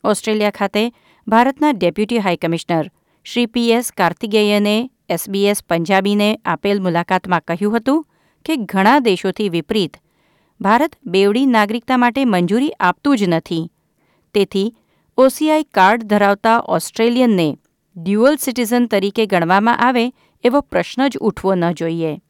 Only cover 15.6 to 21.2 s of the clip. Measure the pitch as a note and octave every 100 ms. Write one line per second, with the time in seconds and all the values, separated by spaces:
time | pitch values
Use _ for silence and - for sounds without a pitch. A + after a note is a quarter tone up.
15.6 | D4+ - F#3 A#3 A3 G#3 G3+ G3+ A3+ A#3
16.6 | - E3+ - - A#3 A#3+ B3 G3 D#3 -
17.6 | _ _ _ F3+ E3 G3+ B3 D4+ - A#3+
18.6 | A3 B3 A#3+ G3+ G3 G3 G#3+ F#3+ E3+ F#3+
19.6 | A3 - B3 B3 A#3+ - _ _ B3 C#4
20.6 | - - - - C4+ -